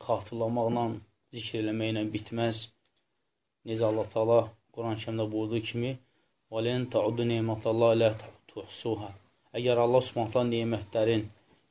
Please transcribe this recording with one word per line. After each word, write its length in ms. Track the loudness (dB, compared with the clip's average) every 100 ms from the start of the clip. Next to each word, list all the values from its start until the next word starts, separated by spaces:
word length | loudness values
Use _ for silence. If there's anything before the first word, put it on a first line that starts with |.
xatırlamaqla, 840 | -4 -4 -4 -4 -2 0 0 0 -2 -4 -12 _ _
zikr 320 | -12 -8 -4
eləməklə 420 | -2 -2 -2 -2 -4
bitməz. 540 | -6 -6 -2 0 0 -2 _ _ _ _ _ _ _ _ _ -6
Necə 220 | 0 0
Allah 240 | 0 -2
Taala 300 | -2 4 4 2 -6 _
Quran-ı 340 | -8 -6 -6
Kərimdə 260 | -4 -4 -2
buyurduğu 360 | -2 -2 -4
kimi, 320 | -4 -4 -4 -6 _ _ _ _ _
"Və 120 | -4
len 220 | -2 -2 0
ta'uddu 380 | 0 2 0
nematallahi 720 | 0 0 0 -2 -2 4 4 6
la 140 | 4 2 -8 -20
tuhsuha." 640 | _ -14 -14 -8 -4 -4 -6 -14 _ _ _
Əgər 260 | -2 2 4
Allah 220 | 6 4
Subhanahu 280 | 2 -2 0
Taala 180 | 2 2
nemətlərin 720 | 0 0 -2 -2 0 2 2 -2 -10 _ _ _